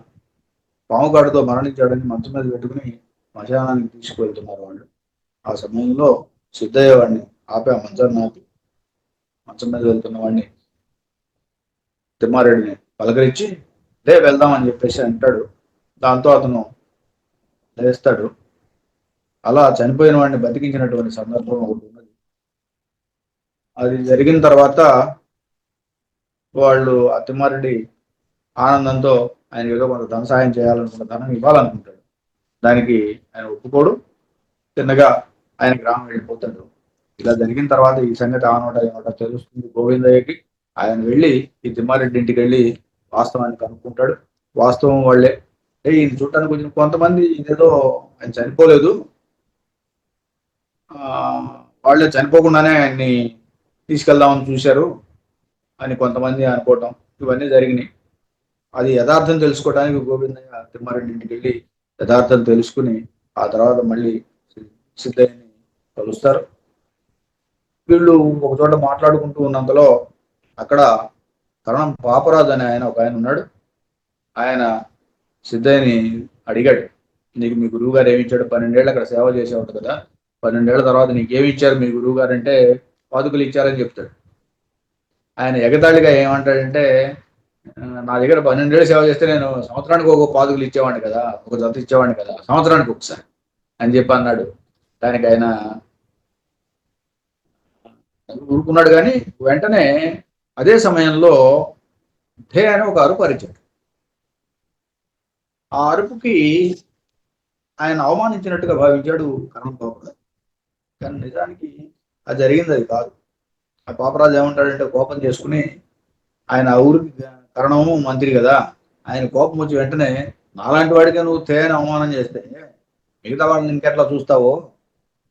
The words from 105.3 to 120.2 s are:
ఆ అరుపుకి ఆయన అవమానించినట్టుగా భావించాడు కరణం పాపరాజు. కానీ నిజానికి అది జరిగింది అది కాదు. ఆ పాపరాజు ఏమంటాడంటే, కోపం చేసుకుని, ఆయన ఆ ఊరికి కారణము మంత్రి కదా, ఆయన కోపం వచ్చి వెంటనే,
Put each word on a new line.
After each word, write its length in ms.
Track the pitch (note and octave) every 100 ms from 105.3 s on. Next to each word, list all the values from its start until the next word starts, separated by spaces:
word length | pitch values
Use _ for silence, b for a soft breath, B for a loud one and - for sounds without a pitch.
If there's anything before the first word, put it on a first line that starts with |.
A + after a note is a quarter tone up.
| _ _ _ _
ఆ 160 | C#3+ D3
అరుపుకి 840 | E3+ G#3 A#3+ B3 F#3 D3+ E3 F3+ F3+ _ _ _ _ _ _ _ _ _ -
ఆయన 200 | D#3 D#3
అవమానించినట్టుగా 720 | C#3 E3+ A3 G#3 F#3 F3 F3
భావించాడు 760 | D3 C#3+ C#3+ C#3+ D#3+ D3+ C3 -
కరణం 200 | - B2+
పాపరాజు. 420 | B2+ A#2 - - - _ _ _ _ _ _ _ _
కానీ 160 | C#3 C#3+
నిజానికి 680 | B2+ E3 F3 F3+ D#3 D3 - _ _ _ -
అది 100 | C3
జరిగింది 340 | C3+ D3+ E3
అది 120 | C#3
కాదు. 260 | A2+ A#2 A#2+ - _ _ _ _ _ _ -
ఆ 40 |
పాపరాజు 440 | A#2 C3 D3 D3+ C#3+
ఏమంటాడంటే, 480 | C#3+ C#3+ C#3 C3+
కోపం 380 | C3+ B2+ C3+ C#3+
చేసుకుని, 560 | C3+ B2 C#3+ D3+ C#3+ - _ _ _ _ _ _ -
ఆయన 180 | B2+ B2+
ఆ 80 | B2
ఊరికి 460 | C#3 D#3+ D#3+ C3 C3 - _ B2+
కారణము 400 | C#3 D3 D#3 D#3+
మంత్రి 340 | C#3 C3 C3+
కదా, 420 | B2+ A#2+ C#3 - - _ _ -
ఆయన 180 | B2+ B2+
కోపం 320 | C3 D3+ D#3+
వచ్చి 180 | D3 C#3+
వెంటనే, 580 | C3 D3+ C#3 C3